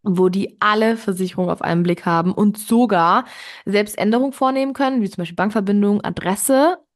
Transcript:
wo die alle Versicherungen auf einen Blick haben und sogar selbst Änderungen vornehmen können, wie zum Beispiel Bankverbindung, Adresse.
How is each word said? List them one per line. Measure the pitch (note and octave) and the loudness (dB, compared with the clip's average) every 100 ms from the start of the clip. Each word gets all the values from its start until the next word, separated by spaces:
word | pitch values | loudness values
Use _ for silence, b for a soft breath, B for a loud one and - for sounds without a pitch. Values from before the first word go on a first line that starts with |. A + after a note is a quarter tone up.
| G#3 | -2
wo | F3+ F#3 | 2 2
die | F#3+ F#3+ _ | 2 -6 _
alle | G#3 G#3+ A3 A3+ | 0 2 2 0
Versicherungen | A3 F3+ F#3 - F3+ | -4 -4 -4 -2 -4
auf | E3+ | -2
einen | - E3+ | -2 0
Blick | F3 F3 - | 0 0 0
haben | E3 F3 | 0 0
und | - G#3 G#3+ | 2 0 0
sogar | - A#3 B3 F#3 E3+ G#3 B3+ B B B | 0 2 2 2 4 2 -2 B B B
selbst | - G3+ G#3 - | -2 -2 -2 -2
Änderungen | G#3 A#3 C4+ | 0 0 -2
vornehmen | C4 C4 C4+ C4+ | 0 -2 0 -4
können, | C4+ C4+ C4 | -2 -2 0
wie | G3 | -2
zum | - | -4
Beispiel | E3+ | -8
Bankverbindung, | F3 G3 A3 G3 G3+ G3+ G#3 | -2 -2 0 0 2 2 0
Adresse. | - F3 E3+ G3 - C4+ D#4 F4+ _ | -2 -6 -4 -2 2 4 4 0 _